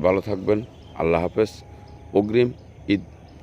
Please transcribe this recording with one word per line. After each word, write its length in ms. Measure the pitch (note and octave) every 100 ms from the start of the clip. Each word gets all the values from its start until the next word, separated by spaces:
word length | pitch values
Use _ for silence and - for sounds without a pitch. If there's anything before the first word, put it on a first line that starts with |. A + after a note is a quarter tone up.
| E2
ভালো 140 | F#2+
থাকবেন, 380 | G2 G2+ G2 G#2+ A#2+ - - -
আল্লাহ 200 | E2 E2
হাফেজ, 300 | F2 G#2+ A2 - - - - - -
অগ্রিম 340 | G2 G#2 A2+ B2 B2 - - -
ঈদ 140 | G2+ - - - -